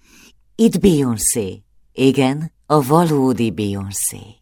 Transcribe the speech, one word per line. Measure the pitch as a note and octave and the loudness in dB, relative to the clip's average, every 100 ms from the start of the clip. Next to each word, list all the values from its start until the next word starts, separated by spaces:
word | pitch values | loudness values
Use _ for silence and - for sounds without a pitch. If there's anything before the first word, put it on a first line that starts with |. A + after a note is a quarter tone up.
| _ _ - _ _ - | _ _ -20 _ _ 0
Itt | A3+ F3+ | 2 4
Beyoncé. | F#3+ D3+ C3 A2+ - A#2+ F#2+ G2 _ _ _ | 2 2 0 -2 -4 -4 -6 -10 _ _ _
Igen, | - C3+ C3+ C3 D3 D#3+ _ - | 0 2 2 0 -2 -8 _ -2
a | D3+ | 0
valódi | B2+ D#3+ E3+ D3 C3 A#2+ A2+ | 2 2 2 2 0 0 -2
Beyoncé. | E2 G2+ G2 G2 G2 - G2+ A2+ _ | -2 -4 -6 -8 -8 -8 -10 -18 _